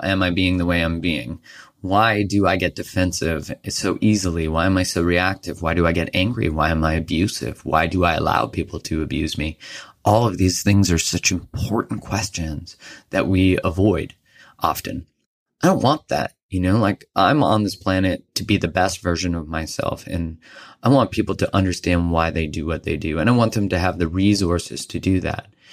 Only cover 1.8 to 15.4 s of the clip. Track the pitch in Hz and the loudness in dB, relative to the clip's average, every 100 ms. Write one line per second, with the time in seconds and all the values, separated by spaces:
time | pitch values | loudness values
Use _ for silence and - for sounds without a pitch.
1.8 | 92 101 113 107 98 101 95 92 90 - | 0 2 4 2 0 2 2 2 0 -4
2.8 | - 92 90 87 85 80 73 - 101 - | -6 -2 0 0 -2 -2 -6 -10 -8 -4
3.8 | 98 - 107 104 92 82 78 82 92 92 | -2 0 2 2 0 -2 -2 0 2 2
4.8 | 92 90 85 87 90 95 82 76 82 85 | 0 0 2 2 2 -2 -8 -4 -2 2
5.8 | 85 82 80 90 98 120 82 78 78 80 | 2 2 0 0 0 0 -2 0 0 2
6.8 | 78 80 78 80 101 - 60 - 78 78 | 0 0 0 0 0 -2 -8 -8 -2 0
7.8 | 85 92 87 78 80 - - - - 82 | 2 2 0 0 0 0 -2 -4 -6 -8
8.8 | - 80 78 69 76 - 78 - - - | -6 -4 -2 -4 -4 -4 -6 -8 -16 -18
9.8 | - _ - 107 117 90 92 - 104 101 | -18 _ 2 4 4 2 0 2 2 4
10.8 | 90 82 - 123 - 90 - - - 110 | 4 2 0 -2 -2 -2 -6 -8 -4 -4
11.8 | - - - 101 98 - 80 73 87 - | -4 -6 -6 -4 -4 -6 -6 -8 -12 -18
12.8 | - - _ 98 - 95 95 90 95 85 | -20 -20 _ -2 2 4 4 2 0 2
13.8 | 104 87 - - _ - - - 82 - | 2 2 -4 -12 _ -20 -20 -4 -4 -2
14.8 | - - - _ _ _ | -6 -10 -12 _ _ _